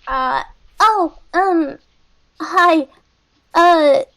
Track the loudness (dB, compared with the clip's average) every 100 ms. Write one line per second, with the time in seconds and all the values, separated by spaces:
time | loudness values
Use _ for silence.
0 | -10 -8 -6 -6 -8 -20 _ _ 0 0
1 | -4 -6 _ -4 -2 -2 -4 -8 _ _
2 | _ _ _ _ -6 0 2 2 -2 _
3 | _ _ _ _ _ 0 2 4 2 0
4 | -2